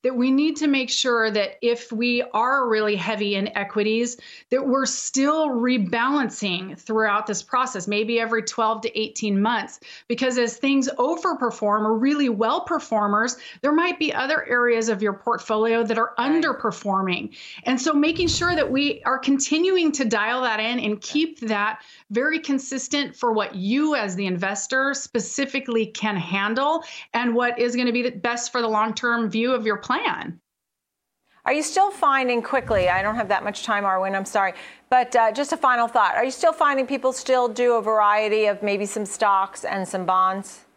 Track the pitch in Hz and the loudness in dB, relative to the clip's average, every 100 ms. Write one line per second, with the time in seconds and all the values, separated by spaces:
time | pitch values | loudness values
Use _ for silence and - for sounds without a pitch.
0 | 254 254 254 269 311 294 302 269 247 - | -2 0 2 4 2 2 2 2 0 -2
1 | 262 233 220 208 196 - 233 233 - 226 | 0 2 2 2 -2 0 0 0 -4 -2
2 | 240 240 - 214 240 277 247 214 214 208 | 0 0 0 0 2 2 2 2 0 -2
3 | 170 208 202 196 202 202 196 214 208 220 | -4 -2 -2 -2 -2 -4 -4 -2 0 0
4 | 240 - - - _ 254 277 262 262 - | -2 -6 -18 -20 _ -2 2 0 0 -4
5 | - 269 277 311 302 247 247 254 185 233 | -4 0 2 2 0 0 0 0 0 0
6 | 247 294 233 - 202 180 185 156 - 220 | 0 0 -2 -4 -4 -4 -6 -12 -4 0
7 | 220 202 220 196 - 254 254 196 175 208 | 2 0 -2 -6 -2 -2 -2 -4 -2 -2
8 | 220 233 226 226 220 - 220 220 226 - | 0 0 0 -2 -2 0 0 0 -4 -4
9 | 214 - 214 196 214 202 - - - - | -6 -4 0 2 2 0 -6 -14 -20 -20
10 | - 233 262 247 233 - 277 277 262 - | -8 -2 0 0 -2 0 2 2 0 0
11 | 262 330 370 294 240 - 208 214 214 220 | 0 0 -2 -2 -2 0 0 2 2 2
12 | 262 294 269 208 226 330 370 320 - 220 | 2 2 0 2 0 0 -2 -4 -2 0
13 | 208 208 233 - - - 277 302 359 - | 2 2 0 -4 -14 -4 2 2 2 0
14 | 311 - 269 311 - 247 240 226 226 202 | -2 -2 0 -2 0 2 4 2 2 0
15 | 208 202 - 226 - 214 226 226 220 226 | -2 -2 -4 -4 0 0 2 2 2 0
16 | 226 - 254 320 311 - 220 175 208 190 | 0 0 2 2 2 0 -4 -4 -2 0
17 | 190 175 - - - - - 254 320 285 | 0 -2 -6 -14 -18 -8 -2 0 2 4
18 | 311 330 349 - 349 339 269 262 285 - | 2 2 0 0 0 0 0 0 0 -2
19 | - 262 262 277 - 311 359 370 320 - | -2 0 2 2 2 2 4 4 2 0
20 | 240 214 214 254 254 214 220 247 214 208 | 0 0 0 0 0 -2 -2 -2 -2 -4
21 | - 294 320 320 226 208 208 214 - - | -2 -2 -2 -4 -4 0 -2 -4 -16 -20
22 | _ 214 294 320 320 269 - 269 - 285 | _ 0 0 -2 0 -2 -2 -8 -2 -2
23 | - - 240 220 202 190 196 262 311 285 | -4 -2 0 0 -2 -4 0 0 2 0
24 | 202 180 196 180 190 214 - 262 269 269 | -2 -2 -2 -2 -2 -4 -2 0 0 -2
25 | - 233 - - 269 269 269 226 220 - | -4 -4 -4 -4 -2 -4 -2 -2 -2 -2
26 | 214 196 165 196 202 226 285 330 - - | -2 -2 -4 -2 -2 0 0 -2 -4 -18
27 | - 233 240 233 240 240 240 240 247 233 | -6 -2 0 0 0 0 0 2 0 0
28 | 247 214 240 240 - 247 226 214 220 220 | -2 -4 -4 -4 -4 -2 0 0 0 -2
29 | 240 233 226 220 240 247 220 202 - 269 | -2 0 0 0 0 0 -2 -4 -2 -2
30 | 466 - - 170 _ _ _ _ _ _ | -2 -6 -10 -14 _ _ _ _ _ _
31 | _ _ _ _ - 294 302 370 403 392 | _ _ _ _ -2 0 0 2 2 2
32 | 294 269 254 240 226 269 - 208 180 185 | 2 2 2 -2 -2 -4 0 2 2 2
33 | 202 226 196 202 208 202 - 208 196 185 | 0 -2 0 0 -2 -6 -2 0 2 0
34 | 190 196 190 214 190 190 - - _ 254 | 0 -2 -2 0 0 -2 -18 -20 _ 2
35 | 247 240 226 220 285 330 269 240 233 233 | 4 4 4 2 -4 2 2 2 2 4
36 | 190 - 254 - 330 320 294 269 262 277 | 4 2 0 2 2 4 2 2 -2 0
37 | 262 254 - 254 247 214 247 233 208 220 | -2 -2 0 2 2 2 2 4 2 4
38 | 208 214 214 214 208 202 208 202 202 220 | 4 4 2 2 2 0 -2 -2 -2 -4
39 | 202 - 214 196 190 - - 196 180 190 | -6 0 2 4 0 -6 -6 -6 -4 -4
40 | 185 185 185 190 196 - _ | 0 2 2 0 -8 -18 _